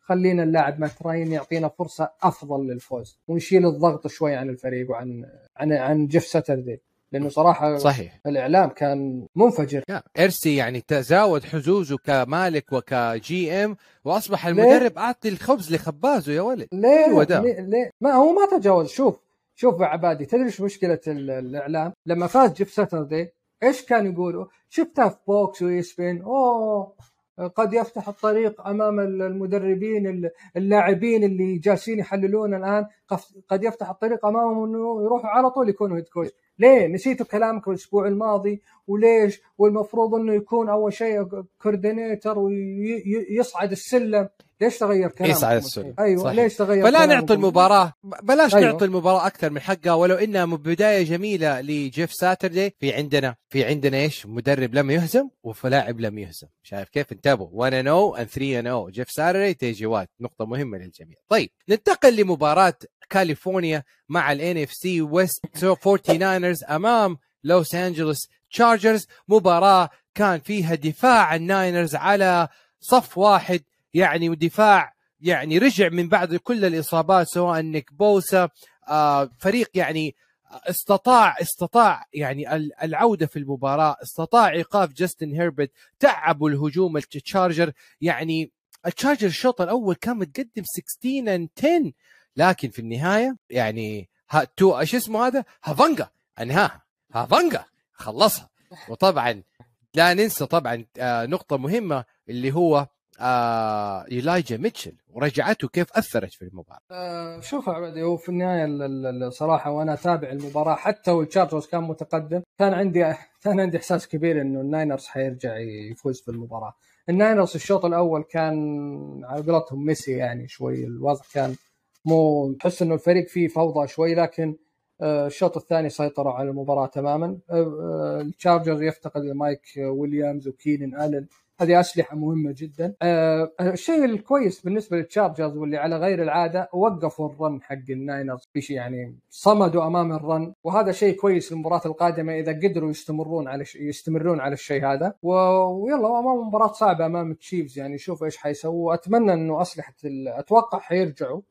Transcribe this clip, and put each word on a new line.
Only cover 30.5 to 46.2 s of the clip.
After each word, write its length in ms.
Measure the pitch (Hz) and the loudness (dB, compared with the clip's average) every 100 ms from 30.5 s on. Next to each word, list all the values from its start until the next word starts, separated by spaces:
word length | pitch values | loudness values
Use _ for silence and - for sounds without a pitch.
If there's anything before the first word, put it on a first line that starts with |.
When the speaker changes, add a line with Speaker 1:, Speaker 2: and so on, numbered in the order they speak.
| 175 | -4
Speaker 1:
اللاعبين 680 | 196 208 180 185 233 226 | 2 4 4 2 2 2
اللي 340 | 208 185 185 180 | 2 0 -2 0
جالسين 420 | 196 185 - 220 | 0 0 -2 -6
يحللون 540 | 180 196 190 214 214 | -4 -2 0 0 -2
الآن، 320 | 190 190 208 208 _ _ | -4 -2 -2 -2 _ _
قف-، 260 | 185 - 196 _ | -8 -8 -20 _
قد 140 | 196 | -2
يفتح 260 | 202 196 180 | -2 -4 -10
الطريق 360 | 185 226 240 | -6 -4 0
أمامهم 380 | 208 226 233 220 | 0 2 0 0
إنه 400 | 220 226 233 226 | -4 -4 -4 -2
يروحوا 260 | 214 240 220 | -2 -2 0
على 200 | 226 254 | 2 2
طول 200 | 262 233 | 2 -2
يكونوا 280 | 196 208 170 | 0 -4 -4
هيد 100 | 165 | -6
كوتش". 240 | 175 165 _ _ - | -8 -8 _ _ 4
ليه؟ 280 | 240 254 170 | 8 8 4
نسيتوا 380 | 180 262 254 | 0 -4 -4
كلامك 420 | 240 208 226 220 196 | -4 -2 -2 -2 -6
الأسبوع 400 | 190 - 202 196 | -8 -2 -2 0
الماضي؟ 540 | 202 220 208 202 208 _ _ - | -2 0 0 -2 -6 _ _ -6
وليش؟ 540 | 202 226 226 208 - _ - | 4 6 6 4 0 _ 2
والمفروض 580 | 208 208 208 226 226 | 4 4 -2 0 0
إنه 180 | 226 220 | 0 0
يكون 360 | 208 208 233 220 | -2 0 -2 0
أول 240 | 214 214 | 0 0
شيء 500 | 202 226 208 185 196 185 _ | -2 -2 -2 -4 -10 -14 _
كوردينيتر 800 | 214 208 208 226 226 214 214 208 | -2 0 -2 -2 -6 -4 -4 -2
ويصعد 1300 | 196 202 196 196 208 226 190 220 196 214 240 - 202 | 0 -2 -6 -6 -4 -4 -2 -4 -2 -2 -2 -2 -4
السلم. 580 | 190 - 247 220 208 196 _ _ _ | -6 -2 0 2 0 -2 _ _ _
ليش 160 | 226 240 | -2 0
تغير 320 | 208 196 175 | 0 2 0
كلامك؟ 260 | - 185 | 0 0
Speaker 2:
يصعد 220 | 165 117 117 | 2 2 0
السلم. 360 | - - 131 123 | 0 -10 -10 0
Speaker 1:
أيوة، 240 | 208 180 | 2 2